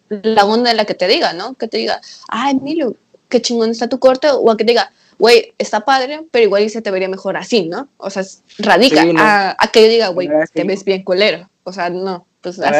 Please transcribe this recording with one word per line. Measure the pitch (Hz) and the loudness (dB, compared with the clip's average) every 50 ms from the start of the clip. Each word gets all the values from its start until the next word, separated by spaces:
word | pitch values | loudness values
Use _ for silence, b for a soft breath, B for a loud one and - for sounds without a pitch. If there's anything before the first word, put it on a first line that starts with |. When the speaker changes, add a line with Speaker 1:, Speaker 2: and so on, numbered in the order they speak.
| _ - | _ -12
Speaker 1:
la | 208 202 196 220 220 220 202 | -10 -6 -4 0 2 2 2
onda | 202 220 233 247 240 | 2 2 0 2 0
en | 226 220 | 0 0
la | 214 | 0
que | 214 180 | -2 -2
te | - 185 185 | -2 0 0
diga, | 247 349 277 185 | 2 2 0 -2
¿no? | 160 170 196 247 262 | -4 -4 -10 -12 -10
Que | - - 220 | -10 -10 -6
te | - 226 | -6 -6
diga, | 226 220 190 - B B B B B B | -4 -4 -6 -6 B B B B B B
"Ay, | - 220 254 277 277 269 | -8 -4 -2 0 -2 -2
Emilio, | 269 285 320 339 285 226 - _ _ _ _ _ _ _ | -2 -4 -4 -4 -4 -4 -6 _ _ _ _ _ _ _
qué | - 233 | -2 -2
chingón | 240 - 240 233 220 226 | -2 0 -2 -2 -2 -2
está | 226 226 247 240 | -2 -4 -4 -4
tu | 269 254 | -4 2
corte", | - 262 262 262 - 302 | 2 2 2 4 0 0
o | 269 - - 226 | 0 2 2 2
a | 220 220 | 2 2
que | 220 | 2
te | 226 233 | 2 2
diga, | 226 196 - _ _ _ _ _ - | 2 0 -2 _ _ _ _ _ 0
"Güey, | 196 226 240 233 - - _ - | 4 6 6 4 4 0 _ -8
está | 208 - - 214 214 | -8 -4 -4 -4 0
padre, | - 269 269 254 262 294 311 320 320 | 0 0 0 0 -4 -8 -10 -12 -4
pero | - 240 226 | 0 2 2
igual | 202 196 202 208 | 2 2 2 0
y | 220 | 0
se | 214 226 | -4 -6
te | 220 214 | -8 -4
vería | 190 185 190 185 | -4 -4 -4 -4
mejor | 190 190 - 196 175 156 | -6 -8 -8 -6 -6 -6
así", | 180 - 247 220 170 160 | -6 -2 -2 -2 -2 -2
¿no? | 175 220 277 - _ | -6 -10 -10 -12 _
O | _ - - | _ -12 -10
sea, | - 202 190 | -8 -8 -10
s-, | - - _ _ _ - - | -10 -12 _ _ _ -14 -6
radica | - 208 185 175 233 269 - - 160 | 0 2 4 4 4 4 4 4 2
Speaker 2:
Sí, | 170 170 | 2 2
no. | 160 | 2
Speaker 1:
a, | 214 214 208 202 196 185 - - | 4 4 4 2 0 -2 -2 -2
a | 214 214 | -4 0
que | - 226 220 | 4 4 4
yo | 220 | 6
diga, | 226 233 220 190 | 4 2 0 0
"Güey, | 175 180 180 - | -2 -4 -4 0
Speaker 2:
La | - | 0
verdad | 156 160 | 0 0
es | - | -2
Speaker 1:
te | - 165 175 | -4 -6 -4
Speaker 2:
que | 196 | -4
Speaker 1:
ves | 185 180 | -4 -6
Speaker 2:
yo | 190 | -2
Speaker 1:
bien | 196 190 190 190 | -4 -4 -4 -2
culero". | - 180 180 208 214 156 170 180 _ _ _ - | -4 0 0 2 0 0 -2 -8 _ _ _ -16
O | 180 | -16
sea, | 185 196 175 175 | -10 -8 -6 -6
no, | 175 180 190 196 185 175 _ _ _ _ | -6 -6 -6 -6 -8 -8 _ _ _ _
pues | - 180 180 196 | -14 -14 -10 -6
Speaker 2:
la | 151 139 | -4 0
Speaker 1:
así | 147 147 | 4 4